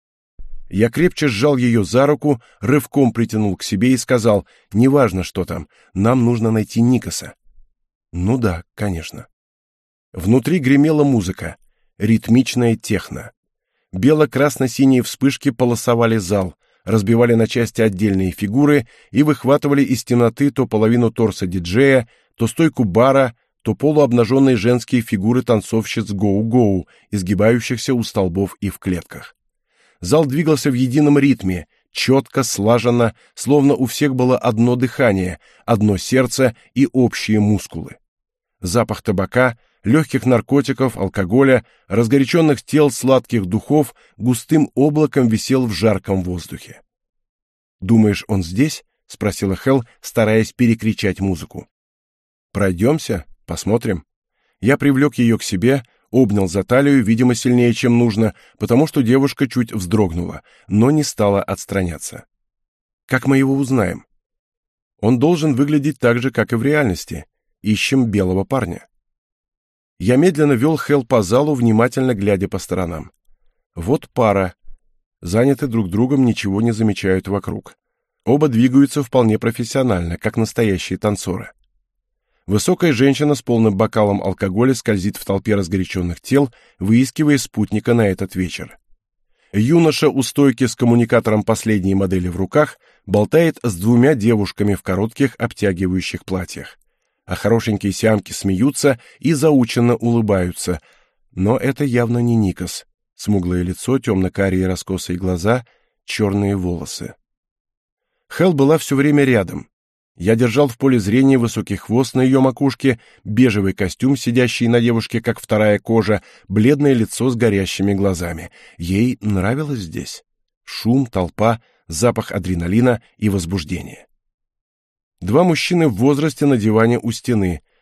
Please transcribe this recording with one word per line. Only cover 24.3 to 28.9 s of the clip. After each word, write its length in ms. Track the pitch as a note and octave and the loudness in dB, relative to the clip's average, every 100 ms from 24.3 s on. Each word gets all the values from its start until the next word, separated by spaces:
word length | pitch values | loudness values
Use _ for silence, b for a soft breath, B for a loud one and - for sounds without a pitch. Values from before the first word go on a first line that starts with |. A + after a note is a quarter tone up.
| C3+ C3+ A#2+ | 4 4 2
женские 460 | G#2+ B2 - B2+ | 2 0 0 -2
фигуры 420 | A#2 G#2 G2+ B2 | -2 -2 0 0
танцовщиц 680 | B2 A2 - A2+ G#2+ - G#2+ | 0 -2 0 -4 -4 -6 -6
гоу-гоу, 760 | G2+ G#2 G2 A2+ B2 A2 F#2+ - b b | -4 -2 0 0 2 2 0 -6 b b
изгибающихся 800 | G#2 F#2 F#2+ G#2+ A#2+ A#2 A#2+ - | -6 -2 0 2 2 -2 -6 -4
у 80 | B2+ | -4
столбов 520 | A2 - F#2+ F2 G2 - | -2 -2 -2 -2 -4 -4
и 80 | G2+ | -10
в 100 | - | -8
клетках. 560 | G2 | -6